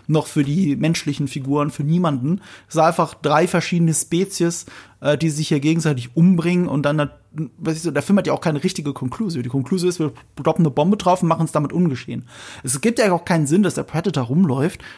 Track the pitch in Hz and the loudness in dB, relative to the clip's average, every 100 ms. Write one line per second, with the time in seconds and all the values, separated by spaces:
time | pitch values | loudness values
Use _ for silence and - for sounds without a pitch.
0 | - 156 - 156 139 156 180 139 156 165 | -2 -2 0 0 0 0 0 0 0 0
1 | - 139 143 143 131 147 147 - 147 170 | -2 -4 -4 -6 -2 -2 -2 -2 0 2
2 | 175 139 135 190 - - - 156 160 175 | 2 0 -2 -2 -6 -20 -4 2 2 2
3 | 165 - 147 151 175 175 - 175 165 156 | -2 -2 0 2 2 0 0 2 2 0
4 | - 170 190 - 170 170 - - - _ | 0 -2 -2 0 -2 -2 -10 -20 -20 _
5 | 147 147 160 147 156 151 147 165 156 135 | -2 0 0 -2 0 0 2 2 0 -2
6 | 120 - 170 175 170 180 180 135 143 151 | -2 4 4 4 2 0 0 0 0 0
7 | 143 - _ 151 151 - 160 160 165 139 | -2 -6 _ -10 -10 -8 -6 -4 -2 -2
8 | - 196 - 139 170 147 185 - 143 139 | 2 2 2 0 -2 -2 -2 -4 -6 -6
9 | 131 - 220 165 123 139 131 190 175 175 | -6 -6 -6 -4 -4 -4 -2 -2 -2 -2
10 | 156 - - - 147 160 160 131 165 208 | -4 -6 -16 -4 -2 2 2 2 2 2
11 | 180 185 170 160 160 156 143 170 175 123 | 2 2 2 0 0 -2 -2 0 0 -2
12 | - 120 - - - - - 135 220 240 | -8 -10 -12 -18 -20 -12 -6 -2 0 2
13 | 214 175 - 170 143 170 185 - 143 151 | 2 2 0 0 2 2 2 0 -4 -4
14 | 185 151 117 151 185 127 156 - - | -2 -2 0 2 2 2 -2 -4 -16